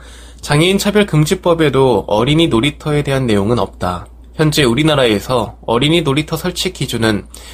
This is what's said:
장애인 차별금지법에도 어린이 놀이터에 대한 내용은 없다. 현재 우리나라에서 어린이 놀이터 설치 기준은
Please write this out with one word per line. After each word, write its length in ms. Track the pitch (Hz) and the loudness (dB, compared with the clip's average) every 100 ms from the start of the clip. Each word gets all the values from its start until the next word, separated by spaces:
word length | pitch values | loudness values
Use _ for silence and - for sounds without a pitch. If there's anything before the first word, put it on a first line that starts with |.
| - - - - | -20 -20 -20 -18
장애인 340 | - 147 170 196 | -2 0 2 2
차별금지법에도 1300 | 208 208 208 156 151 185 180 165 156 127 135 110 - | 0 0 2 2 2 0 0 2 2 4 4 2 0
어린이 420 | 104 123 151 165 | 0 2 2 2
놀이터에 540 | 113 135 143 151 147 | 2 0 -4 -4 -2
대한 240 | 143 135 131 | -2 -2 0
내용은 320 | 104 98 117 | 0 0 0
없다. 500 | 95 - 90 90 104 - - | -2 -4 -6 -6 -10 -20 -20
현재 280 | - 156 151 | -2 -2 2
우리나라에서 920 | 135 120 156 147 127 104 - 127 104 - - | 0 2 0 2 2 0 0 -4 -4 -8 -4
어린이 360 | 117 143 170 | 0 2 0
놀이터 340 | 151 135 151 160 | 0 -2 -2 -6
설치 380 | 180 - - | -6 -6 -8
기준은 520 | - - 117 113 104 - - - | -6 -6 -2 0 -2 -4 -18 -20